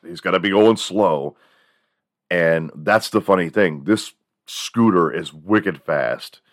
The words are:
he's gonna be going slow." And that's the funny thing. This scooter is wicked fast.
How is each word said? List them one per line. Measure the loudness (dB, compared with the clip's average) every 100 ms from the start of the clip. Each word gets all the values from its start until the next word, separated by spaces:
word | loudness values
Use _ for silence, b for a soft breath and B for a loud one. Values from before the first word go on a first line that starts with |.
he's | -18 -10
gonna | -2 0
be | 2
going | 4 4 4
slow." | -2 0 0 0 -4 -12 _ _ _ _ _ _ _ _ -4
And | 0 2 0 -2 -8
that's | 0 0 0
the | -2
funny | 0 0 0
thing. | 0 0 0
This | -2 -2 -2 -18 _ _ -16
scooter | -12 -6 0 2 4 2
is | -2 -10
wicked | -10 0 0 0 -6
fast. | -4 -2 -2 -6 -10 -20 _